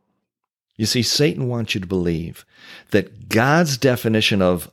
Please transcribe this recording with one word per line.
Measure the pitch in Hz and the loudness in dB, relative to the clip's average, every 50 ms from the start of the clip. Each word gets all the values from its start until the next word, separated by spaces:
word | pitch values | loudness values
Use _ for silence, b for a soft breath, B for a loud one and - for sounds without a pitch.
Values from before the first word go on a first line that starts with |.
| _ _ _ _ _ _ _ _ _ _ _ _ _ _ _ - | _ _ _ _ _ _ _ _ _ _ _ _ _ _ _ -4
You | 110 | -2
see, | 107 - 127 | -2 0 0
Satan | 110 - - - 147 165 170 - 131 120 | 0 0 0 2 2 0 0 -2 -4 -4
wants | 123 117 110 - - | -4 -4 -4 -4 -4
you | 107 | -6
to | 92 90 | -4 -2
believe | 98 92 87 87 85 80 82 85 - - - B B B B B B B B B | -2 0 0 0 -2 -2 -4 -8 -12 -16 -20 B B B B B B B B B
that | - 101 87 - 107 104 - - | 0 0 0 0 -8 -16 -8 -2
God's | - 110 120 139 151 170 175 151 135 120 | 0 2 2 4 4 2 2 0 0 0
definition | - 131 123 117 - 113 110 110 107 - 110 98 | 2 2 2 2 0 0 0 2 2 2 2 2
of | 92 90 90 87 - - | 2 2 2 0 -4 -10